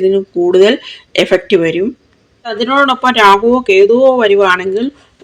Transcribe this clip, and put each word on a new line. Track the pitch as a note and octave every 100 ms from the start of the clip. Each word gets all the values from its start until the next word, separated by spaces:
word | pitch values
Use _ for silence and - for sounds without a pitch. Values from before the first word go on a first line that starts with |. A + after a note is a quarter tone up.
ഇതിന് | F#3 G3 F#3+ F3
കൂടുതൽ | F3 F#3 G3+ C#4+ - - _ -
എഫക്റ്റ് | - F#3 - F#3+ E3
വരും. | E3 G#3 B3 _ _ _ _ A#3
അതിനോടൊപ്പം | G#3+ A#3+ C#4 C#4 B3+ B3+ A#3+
രാഹുവോ | G3+ G3 A#3 B3 B3
കേതുവോ | F#3+ G3+ A#3+ C4 B3+
വരുവാണെങ്കിൽ | G#3+ G3+ F#3+ F3+ F#3 G3 C4 - _ _